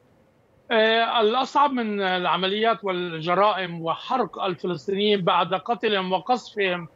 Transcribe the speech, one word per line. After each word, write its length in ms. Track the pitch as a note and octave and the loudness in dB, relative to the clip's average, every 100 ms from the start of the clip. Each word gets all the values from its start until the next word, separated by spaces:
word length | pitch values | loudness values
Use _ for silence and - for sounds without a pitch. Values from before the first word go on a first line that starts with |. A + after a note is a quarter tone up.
| _ _ _ _ _ _ - | _ _ _ _ _ _ -2
آه، 500 | A3+ A3 A3+ A3+ A#3 | 2 4 4 2 2
الأصعب 500 | G#3+ B3 C4 C#4+ C#4+ | 2 2 0 2 2
من 300 | B3+ A3 G3+ | 2 -2 -2
العمليات 840 | F#3+ F#3 F3 E3+ F#3+ G#3+ A3+ G#3+ | 0 0 0 0 0 0 0 0
والجرائم 960 | G3 F3+ F3+ D#3+ D#3+ F3+ G#3 F#3 F3+ E3+ | -2 -4 -4 -4 0 2 2 2 -4 -6
وحرق 640 | E3 D#3 - B3+ G3 - | -6 -6 -4 -2 -2 -4
الفلسطينيين 760 | F#3+ F3 F#3 E3+ - G3 G#3 G3+ | -6 -4 -6 -6 -4 -2 2 2
بعد 320 | F3+ F3 F3+ | 2 2 2
قتلهم 600 | F#3 - A#3 A3+ G3+ F#3 | -2 -2 -2 0 0 0
وقصفهم 760 | F#3 - B3 - G#3+ F#3+ F3+ E3 | -2 0 -2 -4 -4 -2 -2 -8